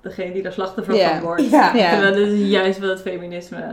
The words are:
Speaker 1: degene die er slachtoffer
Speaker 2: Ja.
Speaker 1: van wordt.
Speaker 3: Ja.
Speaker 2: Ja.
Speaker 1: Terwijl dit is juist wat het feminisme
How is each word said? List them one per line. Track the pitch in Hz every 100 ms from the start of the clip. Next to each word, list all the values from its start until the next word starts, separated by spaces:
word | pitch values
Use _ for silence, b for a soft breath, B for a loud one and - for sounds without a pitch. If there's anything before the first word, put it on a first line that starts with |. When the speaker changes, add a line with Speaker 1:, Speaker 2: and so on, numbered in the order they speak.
Speaker 1:
degene | - - 180
die | 185
er | 185
slachtoffer | 190 190 - 190
Speaker 2:
Ja. | 208 175
Speaker 1:
van | 160
wordt. | 165 170 254
Speaker 3:
Ja. | 285 190
Speaker 2:
Ja. | 240 185
Speaker 1:
Terwijl | 170 196
dit | 196 208
is | 208 196
juist | 196 190 190
wat | 196
het | 185
feminisme | 190 180 175 175 175 170 165